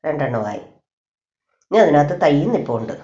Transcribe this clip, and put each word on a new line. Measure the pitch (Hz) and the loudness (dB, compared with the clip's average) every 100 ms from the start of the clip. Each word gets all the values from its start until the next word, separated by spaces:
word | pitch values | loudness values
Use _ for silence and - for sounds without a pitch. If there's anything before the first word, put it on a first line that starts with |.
രണ്ടെണ്ണമായി. | 156 151 131 120 104 101 - _ _ _ _ _ _ _ _ _ _ | -6 -4 -4 -4 -6 -8 -14 _ _ _ _ _ _ _ _ _ _
ഇനി | 226 | 2
അതിനകത്ത് | 190 147 143 135 | 4 4 2 0
തൈ | 160 143 175 | 2 2 0
നിൽപ്പുണ്ട്. | 226 123 117 113 139 | -2 -2 -6 -6 -12